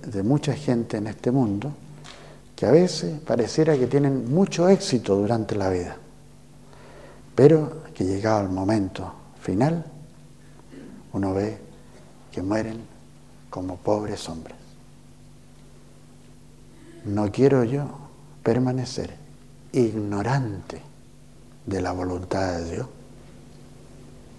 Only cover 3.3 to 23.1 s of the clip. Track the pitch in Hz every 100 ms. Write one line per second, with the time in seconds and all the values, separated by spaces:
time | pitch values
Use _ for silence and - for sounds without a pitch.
3.3 | 117 107 - 160 143 123 139 143 135 117
4.3 | 160 196 165 180 190 - 123 101 98 104
5.3 | 117 104 107 92 90 85 - - - -
6.3 | - - - - - - - - - -
7.3 | - 143 160 147 - - - 92 98 110
8.3 | 110 95 92 95 110 95 - 95 - -
9.3 | - - 95 143 170 - - - - -
10.3 | - - - - - - - - 98 98
11.3 | 95 104 110 - - - - - - -
12.3 | - 95 110 110 113 104 - - - -
13.3 | - - 95 92 90 - 107 104 98 -
14.3 | 82 76 - - - - - - - -
15.3 | - - - - - - - - - -
16.3 | - - - - - - - 104 101 104
17.3 | 113 135 135 117 139 143 - - - -
18.3 | - 117 117 127 127 120 - - - -
19.3 | - - - - 135 117 107 104 101 113
20.3 | 139 120 98 - 80 - - - - -
21.3 | - - - 107 95 90 92 90 90 92
22.3 | 95 95 85 82 - 127 - -